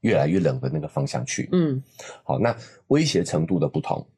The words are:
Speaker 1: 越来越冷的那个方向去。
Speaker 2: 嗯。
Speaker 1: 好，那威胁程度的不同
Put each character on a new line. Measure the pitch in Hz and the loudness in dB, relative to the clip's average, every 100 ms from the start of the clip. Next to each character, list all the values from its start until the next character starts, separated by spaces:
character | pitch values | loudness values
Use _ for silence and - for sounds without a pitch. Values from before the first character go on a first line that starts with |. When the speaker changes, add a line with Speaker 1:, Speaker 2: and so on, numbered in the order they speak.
Speaker 1:
越 | 214 | 4
来 | 90 73 | 2 4
越 | 85 | 2
冷 | - 131 | 2 0
的 | 131 | -2
那 | 78 | -4
个 | 151 | -4
方 | - 139 | -4 -2
向 | - | -4
去。 | 127 - - | -6 -6 -2
Speaker 2:
嗯。 | 180 160 135 135 _ - - | 2 2 0 -6 _ -20 -18
Speaker 1:
好， | - 135 | -4 0
那 | 117 117 - - _ | 2 0 -8 -20 _
威 | 143 | 2
胁 | 156 90 | 4 0
程 | 87 82 80 | 0 -2 0
度 | 90 | 0
的 | 73 | 0
不 | 78 | -2
同 | - - - | -4 -6 -8